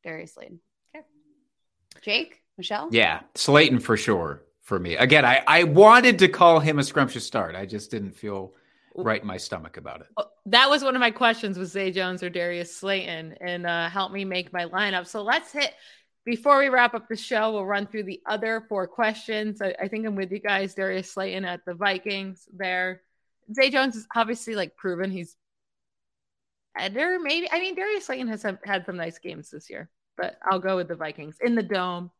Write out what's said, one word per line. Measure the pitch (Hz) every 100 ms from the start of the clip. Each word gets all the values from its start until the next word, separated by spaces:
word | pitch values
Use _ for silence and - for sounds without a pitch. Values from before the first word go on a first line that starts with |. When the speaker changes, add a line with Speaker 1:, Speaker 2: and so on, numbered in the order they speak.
Speaker 1:
Darius | 170 160 170
Slayton. | - - 170 _ _ _ 311
Speaker 2:
Okay. | 302 _ _ _ _ _ _ _ _ -
Speaker 1:
Jake, | - 220 320 _ _ -
Michelle? | 180 208 151
Speaker 3:
Yeah, | 113 92 82 - -
Slayton | - 147 156 123
for | - 107
sure | - 95 80 71 _ _
for | - 98
me. | 87 80
Again, | 127 151
I, | 123 131 -
I | 160
wanted | 170 147 214 240 247 185
to | 185
call | - 175 165
him | 151 147
a |
scrumptious | 135 151 131 120 -
start. | 117 87 90
I | 98
just | 104 -
didn't | 113 98
feel | - 107 98 95 _ _ _ _ -
right | 110 110
in | 107
my | 92
stomach | - 90 80 -
about | - -
it. | - -
Speaker 2:
Well, | - _ 202
that | 233 269
was | 285
one | 269 254
of |
my | 240
questions, | 233 240 233 208 180
was | 185
Zay | 196 190
Jones | 185 185 180
or | 180
Darius | 175 175 175 170 -
Slayton, | 196 196 175 165 160 -
and, | 175 175 175
uh, | 170 170
help | 190 190
me | 196 190
make | 180 175
my | 180 175
lineup. | 180 202 185 175
So | 220
let's | 208 302 -
hit, | 285 285 - - _ _ _ -
before | 233 285 277
we | 269
wrap | 254 240 233
up | -
the | 226
show, | - 226 220
we'll | 214 190
run | 202 202
through | 220
the | 190 - -
other | 214 220 226 226
four | 202 180
questions. | - 220 214 - 214 214 208
I, | 196 -
I | 190
think | 220 220
I'm | 196
with | 190
you | 196
guys. | 208 196 196
Darius | 190 190 185 185
Slayton | 196 190 190 190
at | 180
the | - 170
Vikings | 202 185 214 196 190 185 _
there. | 185 190 185 185 185 _ _ _ _ -
Zay | 214 269
Jones | 262 269 220
is | -
obviously, | 233 220 233 - 208
like, | 170 _
proven | 190 175 190
he's | 185 165 _ _ _ _ _ _ _ _ _ _ _ _ _ _ -
better, | 190 214 339 370
maybe. | 294 330 349
I | 339
mean, | 370 381
Darius | 403 415 370
Slayton | 262 240
has | 214
some, | 214 190 202
had | 196 175
some | 180
nice | 165 -
games | 180 160 151
this | - -
year, | - 165 _ _ -
but | 180 -
I'll | - 190
go | 185 190
with | 170
the | 160
Vikings | 156 151 151 156
in | 240 233
the |
dome. | 190 196 180 175 180